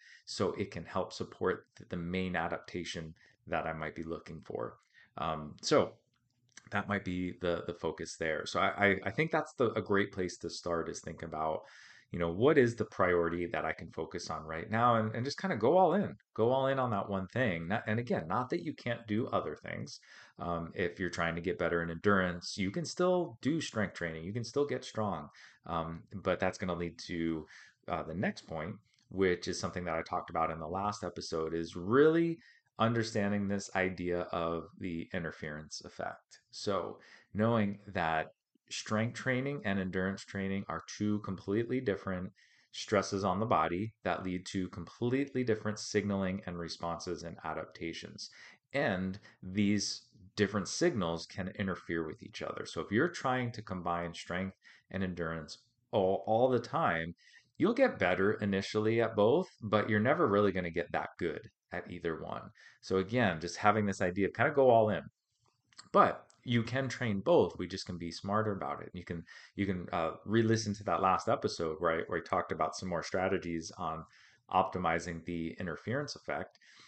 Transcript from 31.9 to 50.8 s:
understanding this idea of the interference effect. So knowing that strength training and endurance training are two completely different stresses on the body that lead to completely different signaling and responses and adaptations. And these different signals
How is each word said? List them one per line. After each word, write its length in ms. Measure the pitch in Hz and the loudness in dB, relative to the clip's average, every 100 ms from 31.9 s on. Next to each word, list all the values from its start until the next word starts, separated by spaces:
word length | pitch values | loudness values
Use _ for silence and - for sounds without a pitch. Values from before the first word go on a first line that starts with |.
| 127 156 165 170 165 - _ _ - | 6 8 6 2 -2 -10 _ _ 0
understanding 640 | 113 117 113 110 101 101 98 | 2 2 0 0 0 0 0
this 240 | 101 - 95 | -2 -2 0
idea 460 | 92 90 87 87 - | 0 0 -2 -2 -2
of 320 | 90 82 82 - - | -2 -2 -2 -6 -8
the 300 | 95 82 - | -6 -6 -6
interference 680 | 92 78 - 78 76 78 - | -6 -6 -6 -8 -8 -10 -14
effect. 560 | - - - - _ - _ | -14 -8 -8 -8 _ -20 _
So 480 | - - 95 50 - - - _ | -6 -2 0 -2 -8 -18 -20 _
knowing 440 | 101 110 117 101 101 - | 0 4 4 2 0 -6
that 420 | 92 82 80 - _ _ _ _ | 0 2 2 -2 _ _ _ _
strength 480 | - - 110 117 120 | -10 0 0 0 -2
training 420 | 131 127 139 143 104 | 0 0 0 -2 0
and 120 | 98 | 0
endurance 460 | 92 92 95 98 | 0 0 0 -2
training 400 | - 98 95 98 98 | -6 -4 -2 -2 -4
are 160 | 82 - - | -6 -8 -2
two 220 | 104 104 | 0 0
completely 640 | 104 92 - 104 117 127 | -2 -6 0 0 0 0
different 500 | 123 92 98 92 95 _ _ _ _ | 0 -2 -2 -4 -6 _ _ _ _
stresses 520 | - - 101 95 101 | -12 2 2 2 0
on 160 | 98 92 | 2 0
the 40 | |
body 480 | 113 87 82 87 110 - | 4 4 4 0 -4 -4
that 200 | 95 82 | -2 -2
lead 220 | 92 90 92 | -2 -4 -2
to 220 | 98 90 | -4 -4
completely 760 | - 82 - 120 131 139 131 | -6 -12 -4 0 0 0 -2
different 340 | 123 107 107 104 | 0 0 0 -6
signaling 640 | - 104 101 98 95 98 - | 0 0 2 0 0 -2 -6
and 120 | 87 | -8
responses 640 | 82 - 85 85 90 82 | -8 -6 -6 -4 -6 -6
and 120 | 85 - | -8 -8
adaptations. 840 | 80 78 - - 82 80 82 - - - - - _ | -6 -6 -8 -8 -8 -8 -12 -14 -16 -16 -20 -20 _
And 460 | 135 147 92 92 95 - _ | -2 0 0 -2 -6 -14 _
these 640 | 92 98 101 101 - - - _ 95 - | -4 2 4 4 0 -8 -14 _ -12 0
different 320 | 98 104 92 | 0 0 -4
signals 580 | - | 2